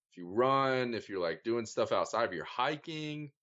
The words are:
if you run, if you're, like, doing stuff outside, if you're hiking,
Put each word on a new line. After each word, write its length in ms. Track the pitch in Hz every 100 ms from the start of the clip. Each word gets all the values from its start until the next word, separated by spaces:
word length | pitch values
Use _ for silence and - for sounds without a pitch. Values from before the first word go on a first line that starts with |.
| _
if 40 | -
you 120 | 87
run, 680 | 98 131 135 135 131 123
if 140 | 113 -
you're, 120 | 98
like, 220 | 85 82
doing 220 | 117 117 110
stuff 260 | - 107
outside, 360 | 104 85 110 113
if 40 |
you're 100 | 87
hiking, 880 | 73 - 131 151 - 156 151 151 147 _